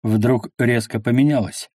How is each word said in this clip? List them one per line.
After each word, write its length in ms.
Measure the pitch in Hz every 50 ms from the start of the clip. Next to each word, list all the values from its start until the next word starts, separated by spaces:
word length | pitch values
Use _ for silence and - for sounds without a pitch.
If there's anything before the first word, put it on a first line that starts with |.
| -
вдруг 480 | 110 107 110 107 123 131 117 - - _ _
резко 420 | 123 117 123 117 107 - - 113
поменялось. 680 | 107 123 120 127 139 147 151 131 104 90 - - - - _